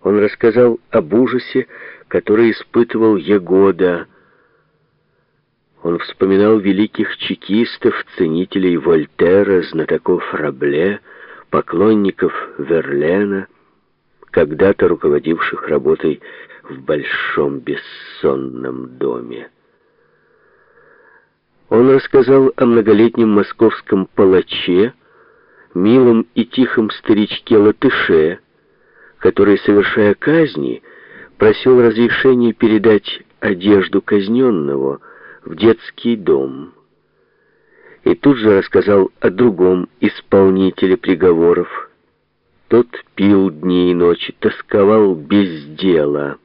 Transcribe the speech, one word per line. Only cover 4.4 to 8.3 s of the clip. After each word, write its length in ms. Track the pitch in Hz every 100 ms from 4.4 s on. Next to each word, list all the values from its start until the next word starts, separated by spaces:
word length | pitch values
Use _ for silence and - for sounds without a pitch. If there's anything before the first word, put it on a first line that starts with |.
| _ _ _ _ _ _ _ _ _ _ _ _ _ _
Он 160 | 82 85
вспоминал 580 | - - 95 95 104 110
великих 580 | 98 95 107 - 104 -
чекистов, 760 | - 95 - 101 117 - - - - -
ценителей 600 | 85